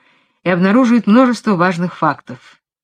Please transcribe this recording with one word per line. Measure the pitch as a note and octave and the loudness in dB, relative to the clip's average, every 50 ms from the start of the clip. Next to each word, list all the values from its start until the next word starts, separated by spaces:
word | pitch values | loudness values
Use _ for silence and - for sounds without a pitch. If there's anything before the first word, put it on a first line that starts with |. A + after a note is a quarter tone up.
| _ _ _ _ _ _ _ _ - | _ _ _ _ _ _ _ _ -4
и | E3+ | -2
обнаруживает | F#3 F3 F#3 G3 G3+ C4 C4 A3+ A#3+ A#3 - | -2 0 0 2 2 2 2 2 2 2 2
множество | G3+ G#3+ B3+ C4 B3 A3+ - - A3 G3 | 2 2 4 2 2 0 -4 -4 -4 -2
важных | E3 F3+ F#3 F3 E3+ F3+ E3+ - | 0 -2 -2 -2 -4 -6 -8 -6
фактов. | - E3+ D3+ C3 - - - B2 - _ - _ _ _ _ _ _ | -4 -4 -4 -4 -6 -12 -20 -20 -20 _ -20 _ _ _ _ _ _